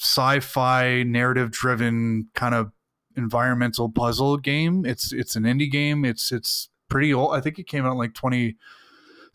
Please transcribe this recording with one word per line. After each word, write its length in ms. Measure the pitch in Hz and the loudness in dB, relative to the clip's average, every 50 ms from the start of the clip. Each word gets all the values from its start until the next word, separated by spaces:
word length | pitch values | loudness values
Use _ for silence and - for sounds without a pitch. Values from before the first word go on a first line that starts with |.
sci-fi 1040 | - - - - 131 135 139 139 131 - - 131 127 127 127 127 127 127 123 127 123 | -2 -2 0 2 2 4 2 2 0 -2 -2 0 2 4 4 4 4 2 2 2 2
narrative-driven 1300 | 123 120 120 123 127 127 127 123 113 110 - 127 127 123 110 120 117 117 117 117 117 113 110 107 - - | 2 2 2 2 2 2 2 0 -2 -2 -2 0 0 2 2 2 2 2 2 2 0 0 0 -2 -4 -6
kind 200 | - 123 120 120 | -4 -2 0 2
of 180 | 117 110 104 - _ _ _ _ _ _ _ _ | 0 0 -2 -6 _ _ _ _ _ _ _ _
environmental 720 | 131 120 107 120 120 120 127 123 120 123 120 110 - 117 113 | -6 -4 -2 0 0 2 2 2 0 0 0 0 -2 -2 -2
puzzle 480 | 110 127 120 117 113 120 135 139 143 143 | 0 0 0 0 0 0 0 0 0 0
game. 460 | 135 139 139 151 160 165 175 190 175 | 0 -2 0 0 0 0 0 0 0
It's, 280 | 143 113 - - - 131 | -2 -4 -4 -6 -6 -6
it's 240 | 127 123 - - | -6 -6 -4 -2
an 80 | 113 107 | -2 0
indie 260 | 117 127 139 151 139 | 0 2 0 0 0
game. 340 | 139 143 147 147 147 147 139 | 0 0 0 0 0 0 0
It's, 280 | 123 110 - - - 127 | 0 -2 -2 -4 -4 -4
it's 360 | 113 - - - - - - _ _ _ - | -4 -4 -4 -4 -6 -6 -10 _ _ _ -4
pretty 260 | - 135 147 151 139 | 0 2 2 2 2
old. 180 | 127 135 147 147 | 2 2 2 0
I 80 | 139 | -2
think 200 | 131 151 156 - | -2 -4 -6 -8
it 80 | 180 - | -10 -8
came 180 | 151 147 131 | -4 -2 -2
out 60 | 131 131 | -2 -2
in, 60 | 127 | -2
like, 160 | 120 113 - | -2 -4 -4
twenty 420 | - - 127 127 123 120 113 110 - - - - - - - - - - - - - - - | -4 -2 -2 0 0 0 -2 -4 -6 -14 -20 -20 -20 -20 -20 -20 -20 -20 -20 -20 -20 -20 -10